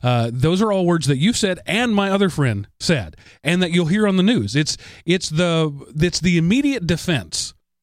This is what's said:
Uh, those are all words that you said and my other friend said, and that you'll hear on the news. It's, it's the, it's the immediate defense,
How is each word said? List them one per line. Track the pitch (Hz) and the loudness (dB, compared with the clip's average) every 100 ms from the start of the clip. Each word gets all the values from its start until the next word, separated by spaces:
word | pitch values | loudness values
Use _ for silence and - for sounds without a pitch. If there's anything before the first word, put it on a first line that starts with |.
Uh, | 123 120 117 | -2 0 0
those | 123 151 185 | 0 0 2
are | 220 | 0
all | 196 | 2
words | 175 170 131 | 2 0 0
that | 135 | 0
you | 180 | 2
said | 240 196 180 | 0 -2 -4
and | - 196 247 | -4 -2 0
my | 208 196 | 0 0
other | 196 196 | 2 0
friend | 151 135 101 101 - | 0 -2 -2 -6 -8
said, | - 156 85 - - - | -2 -2 -2 -14 -20 -8
and | 143 175 | -2 0
that | 180 | 2
you'll | 175 165 | 2 2
hear | 202 208 | 2 2
on | 190 | 2
the | |
news. | 190 240 101 | 2 2 0
It's, | 131 151 - - - - | -2 -2 -4 -10 -12 -2
it's | 180 - | -2 -2
the, | 156 180 165 156 143 - 151 | -2 0 2 0 -4 -10 -2
it's | 175 - | 0 0
the | 165 170 | 0 2
immediate | 165 247 285 262 170 | 2 2 0 -2 -2
defense, | 170 - 151 78 - - - _ _ | -2 0 -2 -2 -8 -8 -12 _ _